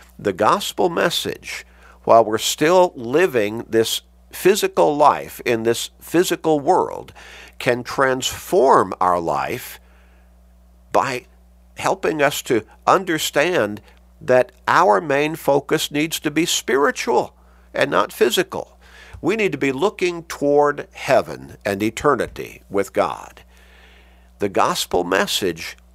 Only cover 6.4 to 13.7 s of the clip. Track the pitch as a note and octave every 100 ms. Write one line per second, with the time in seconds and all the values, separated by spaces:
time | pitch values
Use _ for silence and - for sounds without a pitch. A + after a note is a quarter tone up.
6.4 | D#3+ D3+ C#3 F3 B1 G1+ C3 - - -
7.4 | - - - B2 B2 - C3+ C3 B2 -
8.4 | - F#3 C4 F#3+ F#2+ - F#2 F2 E2 C#2+
9.4 | C#2 A#2 - - _ _ _ _ _ _
10.4 | _ _ _ _ _ G2+ A2+ B2+ - _
11.4 | _ _ _ - D3 F#3+ F3+ D#3+ C#3+ -
12.4 | - A2+ - - - D#3+ F3+ D#3 - D3
13.4 | D#3 F3 G#2